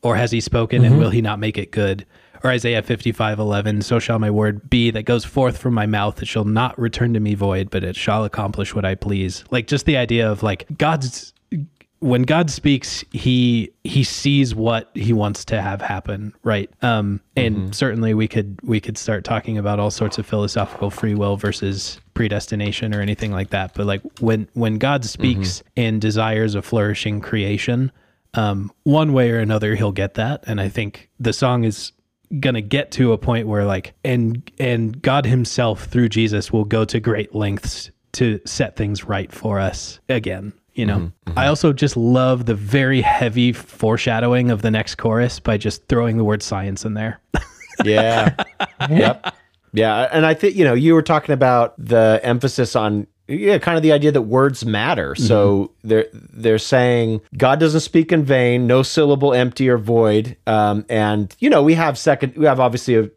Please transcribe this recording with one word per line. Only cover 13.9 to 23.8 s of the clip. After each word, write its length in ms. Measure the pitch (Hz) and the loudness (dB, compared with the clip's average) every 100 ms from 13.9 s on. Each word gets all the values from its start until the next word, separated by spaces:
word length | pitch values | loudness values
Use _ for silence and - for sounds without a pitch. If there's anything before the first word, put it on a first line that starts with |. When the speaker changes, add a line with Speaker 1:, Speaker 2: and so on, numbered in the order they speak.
| 139 | 0
Speaker 1:
sees 500 | 127 - 139 143 131 | 0 -2 0 2 2
what 340 | 110 113 113 110 | 0 -2 -2 -4
he 180 | - 101 | -6 0
wants 320 | 113 104 101 | 2 0 -4
to 160 | - 110 | -6 -4
have 220 | 98 98 | -4 -6
happen, 500 | - 98 - 101 104 - | -6 -6 -6 -8 -10 -8
right? 280 | - 107 98 _ | -4 -4 -4 _
Um, 400 | 123 113 104 101 _ - | -2 0 -2 -4 _ -2
and 200 | 120 104 | -2 -2
Speaker 3:
Mm-hmm. 160 | 95 | -6
Speaker 1:
certainly 420 | 101 135 113 113 | -4 -2 0 0
we 120 | 107 107 | 0 0
could, 320 | 117 101 98 | -2 -6 -8
we 180 | - 110 | -4 -4
could 160 | - 107 | -4 -10
start 260 | - 104 | -6 -6
talking 360 | - 110 - 107 | -4 -6 -4 -4
about 200 | 101 104 | -2 -2
all 120 | 104 | -2
sorts 260 | - 107 - | -2 -4 -4
of 80 | |
philosophical 640 | 104 107 104 - 98 - 101 | -6 -4 -2 -4 -6 -6 -8
free 260 | - 113 | -4 -4
will 220 | 104 101 101 | 0 -2 -2
versus 640 | 104 - 98 98 - - _ | -4 -4 -6 -6 -10 -14 _
predestination 800 | - 110 101 - 107 104 101 110 | -4 -2 -2 -6 -6 -4 -4 -4
or 80 | 104 | -2
anything 300 | 101 104 107 | -2 -4 -4
like 180 | 95 95 | -4 -4
that. 240 | 101 95 | -4 -6
But, 100 | - | -4